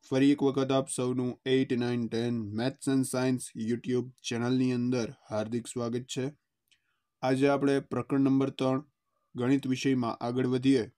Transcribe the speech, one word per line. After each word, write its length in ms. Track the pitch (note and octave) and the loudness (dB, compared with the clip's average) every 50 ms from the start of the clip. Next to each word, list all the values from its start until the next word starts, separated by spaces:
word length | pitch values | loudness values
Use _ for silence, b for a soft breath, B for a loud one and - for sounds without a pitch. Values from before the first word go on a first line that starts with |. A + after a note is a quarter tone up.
| _ - | _ 0
ફરી 200 | C3+ C3+ C3+ C#3+ | 2 4 6 6
એક 120 | D3 C#3+ C#3+ | 4 4 2
વખત 280 | C#3 C3 C3+ C3+ B2+ | 0 2 0 0 2
આપ 180 | C3+ C3+ C3 - | 0 0 0 -2
સૌનું 420 | - - B2+ B2+ B2 B2+ B2 B2 A2+ _ _ | -4 -4 -2 -2 -2 -2 -2 -4 -6 _ _
eight, 260 | C3+ C3 C3 C3 C3+ C3+ | 2 2 2 2 2 0
nine, 260 | A#2+ B2 A#2+ B2 A#2+ A#2 A2 | -2 0 -2 -2 -2 -2 -2
ten 260 | A2+ A2+ A#2 A#2+ A#2+ A#2 G#2+ G2+ G#2 | -2 -2 -2 -2 -2 -4 -4 -6 -4
Maths 340 | G#2+ A#2+ C3+ C3 _ - C#3+ | -2 -2 -2 -4 _ -2 0
and 140 | C3+ C3+ C3 | 0 0 0
Science 400 | B2 - B2+ B2+ C3 B2+ B2 - - _ | 0 -2 -2 0 0 0 -2 -4 -10 _
YouTube 520 | A#2 A2 A2 A#2+ A#2 - - B2 B2 A#2+ B2+ - _ - | -8 -4 -4 -4 -4 -2 -2 -2 -2 -4 -6 -12 _ -10
ચેનલની 500 | - A#2+ A#2 A#2 A#2+ B2+ C3 C3 B2+ B2+ | -6 -4 -2 -2 0 0 2 2 0 0
અંદર 340 | A#2+ A#2+ B2 B2 B2+ A2+ G#2 - _ _ - | 0 -2 0 -2 -2 -2 -4 -8 _ _ -6
હાર્દિક 380 | A2 G#2+ G#2+ A2 A#2 A#2+ A2+ | -4 -4 -4 -2 -4 -6 -6
સ્વાગત 380 | - - B2 A#2+ A#2 A#2 B2 C3 | -6 -6 -6 -6 -4 -4 -6 -8
છે. 200 | - - C3 B2+ C#3 D3 _ _ _ _ _ _ _ _ _ _ _ _ _ _ _ _ _ - | -6 -6 -6 -6 -6 -8 _ _ _ _ _ _ _ _ _ _ _ _ _ _ _ _ _ 0
આજે 240 | C3 C3+ C3 C#3 | 0 2 4 4
આપણે 280 | C#3 C#3+ C#3 C#3 C#3 C#3 C#3 | 4 4 4 2 2 2 0
પ્રકરણ 420 | C3+ _ - B2 A#2+ _ C#3+ C#3 | -2 _ -6 -6 -2 _ 0 2
નંબર 280 | C3+ C#3 C3+ C3+ C3+ C3+ | 4 4 4 2 2 0
ત્રણ 340 | C3 - C3 C3 C3 C3+ D#3 _ _ _ _ _ _ _ _ _ _ | -2 0 0 0 0 0 -4 _ _ _ _ _ _ _ _ _ _
ગણિત 320 | A#2+ A#2+ B2 C#3 C#3 C3 | -4 2 2 2 2 2
વિષયમાં 520 | C3 C3 B2+ - C3+ C3 B2+ A#2+ A2+ - - - | -2 -4 0 0 0 2 2 0 -2 -4 -4 -6
આગળ 220 | A#2+ A#2+ B2+ B2+ | -4 -2 0 0
વધીએ 360 | B2+ B2+ B2+ B2 C3+ C#3 B2+ G#2+ A#2 _ | 0 0 2 4 4 4 4 2 -2 _